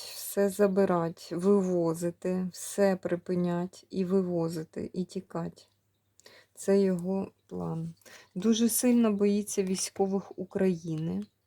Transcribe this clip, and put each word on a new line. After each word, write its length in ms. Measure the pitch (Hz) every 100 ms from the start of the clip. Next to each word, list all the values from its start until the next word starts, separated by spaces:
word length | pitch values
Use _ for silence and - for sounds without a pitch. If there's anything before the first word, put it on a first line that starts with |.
| -
все 340 | - - - 202
забирать, 840 | 190 202 190 196 175 165 170 -
вивозити, 1160 | 170 185 202 185 180 165 165 175 170 185 185 185
все 440 | - - - 196 185
припинять 920 | 175 175 - 180 175 175 180 - -
і 140 | -
вивозити, 840 | 180 196 180 175 165 165 160 - -
і 120 | -
тікать. 640 | 180 190 185 170 170 - - _ _ _ _ _ - - _
Це 260 | - - 196
його 500 | 190 185 175 190 196 - -
план. 480 | 180 170 165 165 165 - - -
Дуже 340 | 190 208 220 233
сильно 440 | - 247 240 226
боїться 500 | 202 202 202 208 -
військових 760 | 190 185 - - 196 196 - -
України. 880 | 180 196 190 175 165 156 160 190 208 _